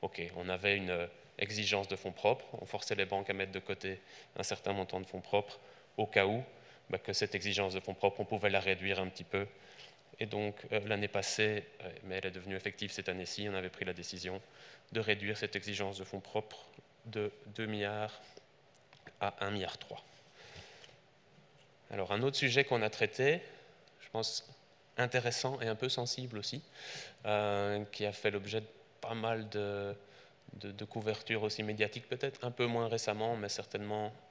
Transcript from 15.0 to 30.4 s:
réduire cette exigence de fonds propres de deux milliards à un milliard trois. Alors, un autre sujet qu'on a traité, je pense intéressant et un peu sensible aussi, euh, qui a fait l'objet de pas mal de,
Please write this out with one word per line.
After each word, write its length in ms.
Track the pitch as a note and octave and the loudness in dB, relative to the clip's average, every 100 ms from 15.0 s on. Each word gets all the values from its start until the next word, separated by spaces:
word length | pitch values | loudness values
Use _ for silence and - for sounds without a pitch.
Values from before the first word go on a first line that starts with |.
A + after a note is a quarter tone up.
réduire 360 | G#2+ G2+ G2+ G#2+ | 2 2 2 -2
cette 200 | G#2 G2 | -2 -2
exigence 420 | G2 G2+ G2 F#2+ | -4 -2 -2 -4
de 60 | |
fonds 160 | F#2+ G2+ | -6 -8
propres 440 | - G#2+ - - - - - - | -2 -2 -2 -10 -18 -20 -20 -18
de 260 | A#2 A2 G#2 - - | -8 -2 -2 -4 -14
deux 180 | G2+ A2 | -6 -2
milliards 520 | G#2+ G2+ G#2+ G#2+ - - - - - - - - - - - | 0 0 0 -4 -6 -18 -20 -20 -20 -20 -20 -20 -20 -20 -4
à 240 | G2 - | -4 -2
un 60 | G2 | -2
milliard 260 | G#2 F2+ - | 0 -2 -6
trois. 260 | - - - - - - - - - - - - - - - - - - - - - | -10 -12 -14 -20 -20 -20 -16 -16 -16 -18 -20 -20 -20 -20 -20 -20 -20 -20 -20 -20 -10
Alors, 220 | G2 F#2 | -4 0
un 100 | G2+ | 2
autre 140 | C3 C#3 | 2 4
sujet 280 | C3+ B2 | 4 6
qu'on 160 | C#3 B2 | 6 6
a 80 | A2 | 4
traité, 540 | - G#2+ - C3 E3 - - - - - - | 2 0 4 4 4 0 -16 -20 -20 -20 -20
je 80 | - | -6
pense 400 | - D3 - - - - - - - | -2 0 -2 -6 -20 -20 -20 -16 0
intéressant 640 | B2 B2+ A#2+ A#2+ C3 C3 | 2 4 2 2 0 0
et 60 | A#2 | 0
un 80 | |
peu 160 | G#2+ C3 | 0 0
sensible 480 | - B2 - B2+ A2 | 0 0 -2 -4 -4
aussi, 240 | G2+ D3 - - - - - - G#2+ | -4 -6 -8 -16 -12 -10 -12 -8 2
euh, 580 | G#2 G#2 G2+ G2+ G#2 G#2 | 4 4 4 2 0 -2
qui 140 | - G#2 | -2 -2
a 60 | |
fait 180 | G#2 G#2+ | 2 2
l'objet 320 | G2+ G2 A2 | 2 -2 -4
de 40 | G#2+ - - - | -4 -16 -20 -10
pas 120 | A#2+ | -4
mal 360 | A2+ A2+ A2+ G#2+ | -2 0 0 -2
de, 440 | G#2 G2+ G2+ G2+ G2+ - - - - | -2 -2 -2 -4 -6 -12 -20 -20 -20